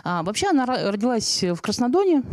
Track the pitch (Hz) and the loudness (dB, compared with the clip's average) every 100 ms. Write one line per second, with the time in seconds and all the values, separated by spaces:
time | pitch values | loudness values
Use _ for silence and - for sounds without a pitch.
0 | - 175 165 214 403 302 254 240 175 202 | -4 -4 -2 -2 2 2 2 0 0 0
1 | 233 233 - - 185 170 - 202 240 330 | 0 0 -2 -2 -2 -2 -4 -2 2 2
2 | 392 302 240 | 4 2 0